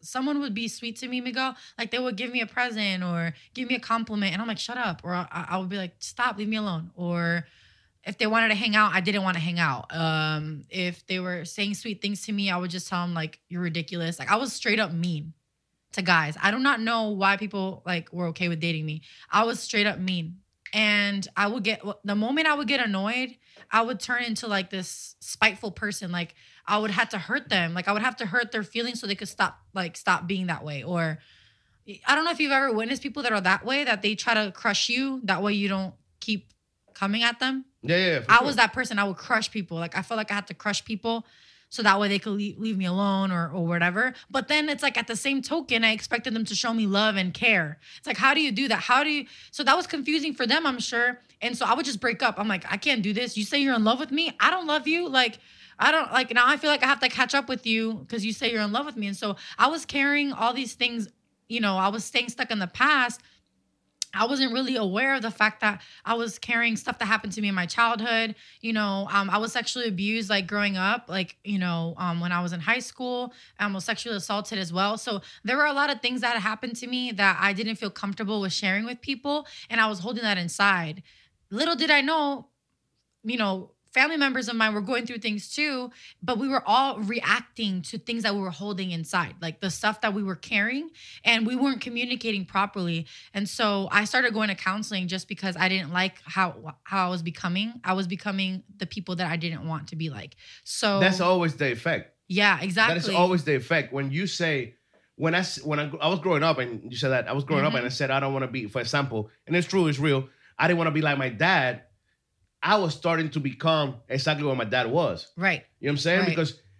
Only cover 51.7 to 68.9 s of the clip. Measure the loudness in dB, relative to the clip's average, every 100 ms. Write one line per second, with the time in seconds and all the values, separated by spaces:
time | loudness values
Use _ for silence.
51.7 | 2 0 -2 -2 0 0 0 -2 -2 -2
52.7 | -2 0 0 0 -2 -2 -4 -2 2 2
53.7 | 4 4 2 0 -2 -2 2 2 2 0
54.7 | 0 2 0 2 2 2 0 -16 -20 -20
55.7 | 0 4 4 4 2 2 4 6 4 4
56.7 | 4 4 4 2 2 2 2 0 -2 0
57.7 | 0 0 -4 -6 -4 -4 -2 0 0 0
58.7 | -2 -4 -4 -6 -4 -4 -4 -8 2 2
59.7 | 2 -2 0 2 2 0 0 0 0 -4
60.7 | -2 -2 -2 -6 -10 _ _ -8 -2 0
61.7 | 2 0 0 -2 -2 -2 -4 -4 -2 -4
62.7 | 2 4 4 2 -4 _ _ _ _ _
63.7 | _ _ _ -6 0 0 2 0 0 -2
64.7 | 0 0 2 2 0 -2 0 0 2 -2
65.7 | -2 -8 -10 -4 -2 -2 -6 -2 0 2
66.7 | 0 -4 -4 0 0 -2 -4 -2 0 0
67.7 | 2 2 2 0 0 0 -4 -16 -10 -4
68.7 | 0 0